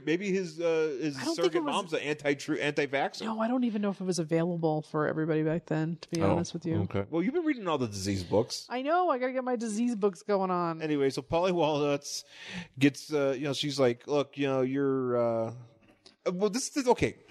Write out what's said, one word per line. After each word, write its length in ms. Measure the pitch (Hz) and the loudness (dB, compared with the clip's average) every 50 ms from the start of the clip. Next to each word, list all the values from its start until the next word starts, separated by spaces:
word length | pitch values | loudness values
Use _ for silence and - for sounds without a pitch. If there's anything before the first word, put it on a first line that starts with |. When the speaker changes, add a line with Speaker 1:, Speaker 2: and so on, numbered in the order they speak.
| 135 | 2
Speaker 1:
maybe 280 | 147 160 175 208 196 180 | 0 0 0 0 0 0
his, 260 | 196 190 165 151 160 | 0 -2 -4 -4 -2
uh, 380 | 170 165 165 160 156 156 139 117 | 0 2 2 2 2 0 0 -2
his 160 | 156 151 139 | -2 -4 -2
Speaker 2:
I 60 | 131 - | -2 -2
don't 120 | 311 330 | -2 0
think 80 | 294 170 | 2 2
it 60 | 175 160 | 2 2
Speaker 1:
surrogate 100 | 339 302 | 2 0
Speaker 2:
was 80 | 285 202 | 0 0
Speaker 1:
mom's 200 | 190 202 160 156 | -2 -2 -2 -2
an 60 | 120 | -2
anti-, 320 | 107 143 151 147 - 143 147 | -2 -2 -4 0 0 0 0
true 240 | 139 - - 156 | 0 -2 -2 -2
anti-vaxxer. 640 | - - 147 143 160 143 127 139 135 160 202 - - 190 | 0 0 0 0 0 0 0 0 0 0 -2 -4 -6 -6
Speaker 2:
No, 160 | 220 220 220 | -4 -2 -2
I 80 | 220 | 0
don't 160 | 233 254 262 247 | 0 0 0 0
even 180 | 233 208 220 | 0 0 0
know 80 | 208 202 | -2 -2
if 120 | 185 - | -2 -2
it 20 | 185 | -2
was 160 | 185 175 175 | -2 -2 -2
available 640 | 165 151 165 165 165 180 175 165 165 160 156 156 | 0 0 0 2 2 0 0 0 0 0 0 0
for 260 | 151 - - 151 151 | -2 -2 -2 0 0
everybody 360 | - - 156 156 165 156 156 156 | 0 0 0 0 2 2 2 2
back 240 | 156 156 175 - | 2 0 0 -2
then, 300 | - 156 156 160 165 175 - | -2 -2 0 0 -2 -4 -6
to 80 | - - | -8 -6
be 120 | 175 165 | -2 0
Speaker 1:
Oh, 100 | 190 196 | 2 2
Speaker 2:
honest 200 | 180 - 175 - - | 2 2 0 -4 -6
with 120 | 170 - | -6 -4
you. 160 | 165 165 165 | -2 0 0
Speaker 1:
okay. 240 | 180 - - 98 101 - | 0 0 -2 -4 -2 -2
Well, 140 | - 170 180 | -2 -2 0
you've 100 | 240 285 | 0 0
been 120 | 359 330 | 0 0
reading 240 | 311 285 240 196 175 | 0 -2 -2 -2 -2
all 80 | 156 | 0
the 100 | 135 127 | 0 0
disease 340 | 110 101 98 92 104 98 92 87 | -2 -4 -4 -2 -2 -2 -2 -2
books. 400 | 85 - 104 123 - - - - - | 2 2 2 2 0 -4 -10 -8 -8
Speaker 2:
I 120 | 233 254 | -6 -4
know. 280 | 262 294 339 359 370 339 | -2 0 2 2 2 2
I 80 | 277 | 2
gotta 140 | 247 254 262 | 0 0 -2
get 140 | 254 262 254 | -2 -2 -2
my 100 | 254 247 | -2 -2
disease 400 | 220 240 226 202 214 240 247 240 | -2 -2 -2 0 0 0 0 0
books 280 | 196 208 202 180 - - | 0 0 0 0 -2 -2
going 280 | - 208 190 190 185 | 0 0 2 2 2
on. 300 | 180 175 175 165 160 160 | 0 0 0 -2 -2 -2
Speaker 1:
Anyway, 280 | 160 156 151 143 139 135 | -2 0 2 2 2 2
so 120 | 131 147 | 0 -2
Polly 320 | 127 - 165 165 180 190 180 | -2 0 0 2 2 2 4
Walnuts 720 | 170 151 151 156 143 147 143 143 139 - - - - - - - - - - - 180 175 - - | 4 4 4 2 2 2 2 0 0 -4 -6 -10 -12 -12 -14 -18 -18 -16 -12 -12 -12 -12 -12 0
gets, 360 | 131 135 143 135 - - - 151 | 4 4 4 4 2 -4 -4 0
uh, 200 | 147 139 135 135 | 2 2 2 0
you 80 | 123 151 | 0 -2
know, 80 | 143 131 | -2 -2
she's 260 | - - 147 135 139 | -2 -2 -2 2 4
like, 280 | 131 123 120 - - | 4 4 4 0 -2
"Look, 300 | 123 147 143 131 - - | 0 0 0 0 -2 -2
you 80 | 139 139 | -2 0
know, 140 | 139 135 131 | 2 2 2
you're, 560 | 127 131 135 139 139 135 135 135 127 123 123 120 117 117 117 113 113 | 2 2 0 0 0 2 2 0 0 0 2 2 2 2 2 0 -2
uh," 80 | 113 117 123 120 - _ _ _ - _ _ - - _ _ - 180 180 | -4 -6 -10 -16 -20 _ _ _ -20 _ _ -20 -20 _ _ -4 -4 -2
well, 160 | 180 208 208 | 0 0 0
this 260 | 185 269 - - - | 0 -2 -6 -4 -4
is, 100 | 302 240 | 0 2
okay. 300 | 247 233 - 147 110 - - - - | 2 2 2 0 -2 -2 -6 -18 -20